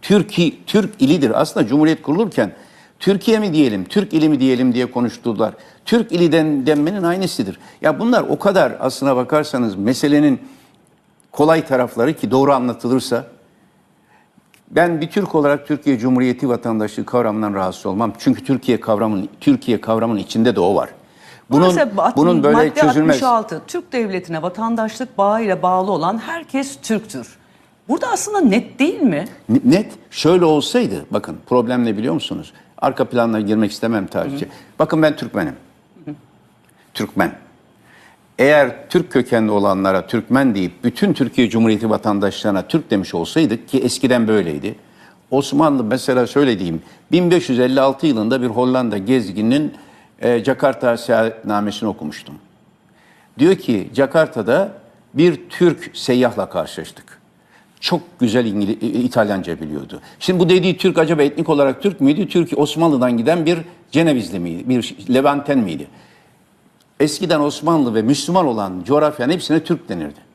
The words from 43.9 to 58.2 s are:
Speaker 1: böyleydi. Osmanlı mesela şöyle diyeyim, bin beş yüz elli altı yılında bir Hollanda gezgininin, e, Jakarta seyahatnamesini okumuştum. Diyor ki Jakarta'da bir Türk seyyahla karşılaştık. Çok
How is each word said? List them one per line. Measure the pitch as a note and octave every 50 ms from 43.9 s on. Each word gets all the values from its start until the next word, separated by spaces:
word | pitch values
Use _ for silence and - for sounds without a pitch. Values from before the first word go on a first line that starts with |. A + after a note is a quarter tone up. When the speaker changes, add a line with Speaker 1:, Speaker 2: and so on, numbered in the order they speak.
| - - - B2+ B2 B2 A#2 G#2+
Speaker 1:
böyleydi. | A2 G#2 F2+ E2+ D2+ D2 C#2+ G2+ A2+ - - _ _ _ - - _ _ _ _
Osmanlı | - C3+ C#3+ - - C#3+ D#3+ D#3 C#3+ C3+ A#2+
mesela | G#2 A#2+ B2+ - - C3 B2+ B2
şöyle | A2 - C#3+ D3 C3+ A#2 F#2
diyeyim, | F#2+ E2+ E2 D#2+ - - - _ _ _ -
bin | E3+ F3+ F3
beş | F3 F3 - -
yüz | C3 A#2+
elli | B2+ B2+ C3 C3+
altı | C3+ C3+ C3+ - -
yılında | D#3+ C#3 A2 G#2+ A2 B2+ C3+ A#2+
bir |
Hollanda | B2+ A2 A#2 B2 B2+ B2+ B2+ B2+ A#2 G#2 G#2
gezgininin, | F#2+ G#2 C3 C3 A2+ F#2+ F#2 G2 G#2+ A2+ B2+ D3 D3+ - - - - - - - _ _ _ _
e, | - A#2 A#2+ A#2+ G#2+
Jakarta | C#3 C3 B2 - C#3 C3 - - B2 A#2
seyahatnamesini | A2+ - - A#2+ A2+ A2+ A2+ A2 - - G#2 G#2+ G#2 G#2 G#2 G2+ - - G#2+
okumuştum. | F#2 - D#2 D2+ D2+ - - - C#2 - _ _ _ _ _ _ _ _ _ _ _ _ _ _ _ _ _ _ _ -
Diyor | C#3 F3 F#3+
ki | F#3 - - B2 G2+ F2+ - A#2
Jakarta'da | A#2+ C#3 C3+ - E3 D#3 - - - G#2+ A2 A#2+ D#3+ G3 G#3 G3+ - - - _ _ _ _ _
bir | B2 D#3 F3 D#3+ - - -
Türk | - - F#3 F3 D3+ - - - -
seyyahla | - - - B2 B2 B2+ A#2+ A#2+ A2 F#2+ F2+
karşılaştık. | - F2+ D#2 D#2 - - D#2+ - - - - - - - _ _ _ _ _ _ _ _ _ _ _ _
Çok | - - F3+ E3+ - - - _